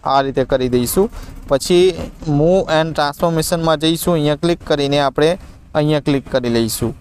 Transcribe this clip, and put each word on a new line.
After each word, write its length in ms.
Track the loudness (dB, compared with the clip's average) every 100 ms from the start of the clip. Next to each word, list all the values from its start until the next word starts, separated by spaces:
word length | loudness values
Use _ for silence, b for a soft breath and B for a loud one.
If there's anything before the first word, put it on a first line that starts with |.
આ 140 | 2 0 0
રીતે 180 | -2 0
કરી 180 | 0 0
દઈશું. 320 | 0 0 0 -2 B B B -4
પછી 380 | -2 2 2 2 0 -12 -10 -2 2
move 280 | 4 2 2 0
and 100 | 2 -2
transformation-માં 800 | -4 -2 -2 0 -2 -2 0 0
જઈશું. 300 | 0 0 0
અહીંયા 280 | 0 0 0
ક્લિક 180 | 0 -2 -2
કરીને 300 | -2 0 0 0
આપણે 240 | 2 0 0 B B -6 -2
અહીંયા 280 | 2 0 0
ક્લિક 180 | -2 0
કરી 180 | -2 0 0
લઈશું. 340 | 0 -2 -4 -6